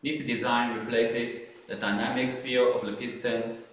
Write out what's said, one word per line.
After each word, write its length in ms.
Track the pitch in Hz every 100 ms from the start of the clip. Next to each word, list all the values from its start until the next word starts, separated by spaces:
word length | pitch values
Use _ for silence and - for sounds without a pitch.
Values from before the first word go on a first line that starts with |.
This 240 | 139 156 123
design 500 | 117 123 120 120 113
replaces 760 | 110 117 113 117 117 - - - -
the 80 | -
dynamic 580 | 107 104 120 127 127
seal 400 | 127 131 123 120
of 100 | 120
the 100 | 104
piston 640 | 104 123 - 123 117 113 - -